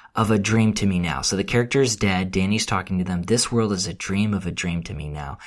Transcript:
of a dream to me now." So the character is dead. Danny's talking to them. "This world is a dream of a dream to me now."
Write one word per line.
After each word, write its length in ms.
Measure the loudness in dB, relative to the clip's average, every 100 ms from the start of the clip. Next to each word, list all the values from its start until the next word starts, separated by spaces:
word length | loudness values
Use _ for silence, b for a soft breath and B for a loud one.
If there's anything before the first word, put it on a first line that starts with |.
| B 0
of 160 | 2
a 80 | 2
dream 340 | 4 4 4
to 140 | 2 2
me 100 | 2
now." 220 | 0 -2
So 140 | -2 -2
the 80 |
character 380 | 0 0 2 2
is 140 | 2 2
dead. 360 | 0 2 0
Danny's 340 | 0 2 0 0
talking 320 | -2 -2 -2
to 60 |
them. 200 | -2 -2
"This 280 | 0 0 2
world 200 | 0 2
is 160 | 0 -4
a 60 |
dream 400 | -6 -4 0 0
of 140 | 0 -2
a 40 |
dream 300 | -4 -4 -4
to 120 | -4 -8
me 140 | -8
now." 280 | -8 -10 -12